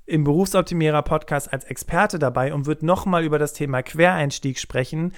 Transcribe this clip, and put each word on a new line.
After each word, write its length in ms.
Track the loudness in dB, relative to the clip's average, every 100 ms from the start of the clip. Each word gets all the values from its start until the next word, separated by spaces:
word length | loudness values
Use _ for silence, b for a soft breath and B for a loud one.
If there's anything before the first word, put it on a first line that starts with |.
| -2
im 180 | 0
Berufsoptimierer-Podcast 1300 | 4 2 2 2 0 0 2 2 0 -2 -2 -4 -4
als 100 | -8
Experte 540 | -8 -12 -2 0 0 0
dabei 340 | 0 0 -2
und 140 | -2 -2
wird 160 | -2
nochmal 400 | 0 0 2 0
über 160 | 2 0
das 140 | 0
Thema 300 | -4 -4 -4
Quereinstieg 760 | -2 4 4 4 0 -2 -6 -6
sprechen 540 | -4 -4 -2 -2 -4